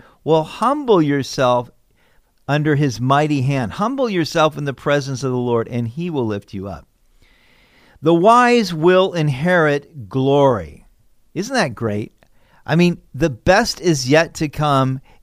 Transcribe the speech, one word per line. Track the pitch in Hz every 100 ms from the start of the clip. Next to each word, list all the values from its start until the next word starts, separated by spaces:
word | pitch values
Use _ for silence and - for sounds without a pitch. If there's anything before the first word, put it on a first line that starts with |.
| - _
well, | 143 160
humble | - - 233 302 262 185
yourself | 147 143 123 - 127 123 123 _ _ _ _ _ _ _ -
under | 147 151 143
his | 147 107
mighty | 127 139 156 143
hand. | 127 139 107
Humble | - 220 277 240
yourself | 180 147 165 156 147
in | 143
the |
presence | 123 151 143 135 127
of | 135
the | 123
Lord, | 123 117 110
and | 120 117
he | 131 175
will | 147 113
lift | 101 -
you | 98 98
up. | 80 - _ _ _ _ _ _ _ _ _ _ _
The | 151
wise | 170 202 240 240 240 190
will | 160 170 185 190
inherit | 170 151 127 175 180 156 143 - 143 95
glory. | 131 135 143 139 110 80 - _ _ _ _ _
Isn't | 151 226
that | 262 151
great? | 104 113 104 - _ _ _ _ _
I | - 160
mean, | 175 170 _
the | 127 160
best | 113 - 202 - -
is | 180 143 123
yet | 151 156
to | - 156
come | - 151 139 131 131 - _